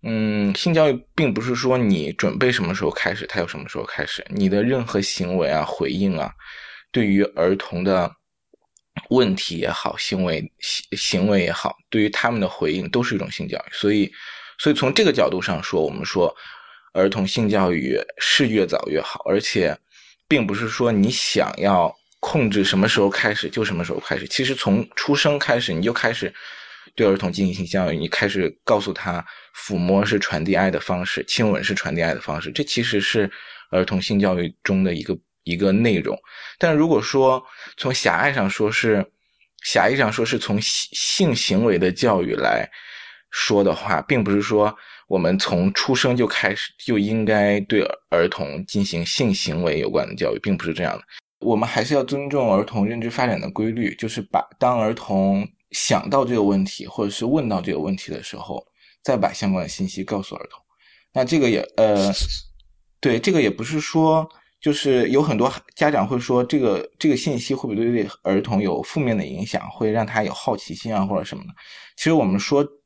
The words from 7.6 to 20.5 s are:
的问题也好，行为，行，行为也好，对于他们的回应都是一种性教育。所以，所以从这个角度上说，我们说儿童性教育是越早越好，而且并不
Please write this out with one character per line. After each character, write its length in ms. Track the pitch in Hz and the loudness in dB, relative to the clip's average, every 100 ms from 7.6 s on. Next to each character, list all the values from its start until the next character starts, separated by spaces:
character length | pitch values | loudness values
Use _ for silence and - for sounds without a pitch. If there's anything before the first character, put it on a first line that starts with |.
| - 87 | -2 -2
的 260 | 92 92 85 - _ _ _ _ _ _ _ - - | 2 2 0 -6 _ _ _ _ _ _ _ -16 0
问 260 | 127 120 - | 2 4 0
题 220 | - 85 | -4 -4
也 100 | - | -4
好， 260 | - - - | -4 -6 -6
行 260 | - 95 | -4 -2
为， 160 | 90 80 - _ | 0 -2 -6 _
行， 380 | - - - 98 | -6 -6 -6 -6
行 320 | - 90 98 | -2 0 2
为 140 | 98 | 2
也 100 | 85 | 2
好， 240 | 85 - - _ | -2 -4 -6 _
对 100 | 113 | 2
于 80 | 104 | 2
他 220 | 101 117 | 2 0
们 100 | 117 | 0
的 80 | 95 | -2
回 240 | - 82 | -2 -2
应 160 | 87 87 | -2 -2
都 140 | 123 | -2
是 120 | 120 | 0
一 40 | 107 | -4
种 120 | - | -6
性 160 | - - | -8 -8
教 120 | - | -8
育。 140 | - | -10
所 200 | - 101 | -2 2
以， 180 | 104 98 - - - - - | 2 0 -4 -18 -18 -20 -2
所 140 | 151 | 0
以 20 | |
从 180 | 147 135 | 2 2
这 100 | 143 | 4
个 80 | 202 | 4
角 160 | 120 73 | 4 2
度 140 | 90 | 0
上 200 | - 82 | -2 -4
说， 220 | - 90 | -2 0
我 60 | 78 | 0
们 120 | 71 | -2
说 320 | - 98 87 - - - - - _ | -4 0 0 0 -20 -20 -20 -20 _
儿 120 | 95 95 | 2 2
童 200 | 101 95 | 2 -2
性 200 | 117 107 | 0 2
教 240 | 104 92 | 2 2
育 300 | 87 65 55 - - | 2 0 -2 -4 -4
是 320 | - - 131 | 0 2 4
越 180 | 110 90 | 2 2
早 160 | - - | -2 -2
越 120 | 76 | -4
好， 200 | - - - | -4 -8 0
而 120 | 95 | 0
且 380 | - 107 82 73 _ - - _ _ | 0 0 0 -2 _ -20 -20 _ _
并 200 | 147 | 2
不 80 | 104 | 2